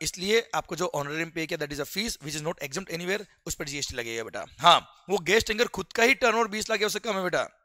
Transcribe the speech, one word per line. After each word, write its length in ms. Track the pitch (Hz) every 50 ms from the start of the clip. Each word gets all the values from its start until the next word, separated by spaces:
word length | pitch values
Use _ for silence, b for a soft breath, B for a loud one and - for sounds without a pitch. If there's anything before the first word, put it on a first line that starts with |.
इसलिए 480 | 156 147 - 185 180 196 214 233 - - -
आपको 200 | 156 - - 180
जो 100 | 156 180 175 -
ऑनरेरियम 340 | 147 143 143 151 160 165 165
पे 160 | - 165 160
किया 140 | 147 170 156
that 140 | 156 143 147
is 100 | 139 143
a 60 | -
fees 280 | - 190 220 233 -
which 180 | - 143 151 147
is 80 | 156 151
not 160 | 160 170 - -
exempt 300 | 139 135 180 196 - -
anywhere, 300 | 165 175 180 196 208 202 b b b -
उस 100 | 165 -
पर 100 | - 165
जीएसटी 300 | 143 143 143 135 - 135
लगेगा 280 | 123 117 117 113 117 113
बेटा। 220 | 101 87 101 - - - -
हाँ, 460 | 143 175 165 127 - - - _ - -
वो 80 | 190
गेस्ट 320 | 202 160 156 196 226 - -
एंकर 180 | 214 214 240
खुद 260 | 220 - 196 180 - -
का 100 | - 226
ही 100 | 247 269
टर्नओवर 340 | - 262 233 214 226 233
बीस 220 | 208 196 220 208 -
लाख 120 | 220 202
या 60 | 208
उससे 120 | 208 - 208
कम 160 | - 233 202
है 80 | 190 185
बेटा, 200 | 180 165 139 110 - _ _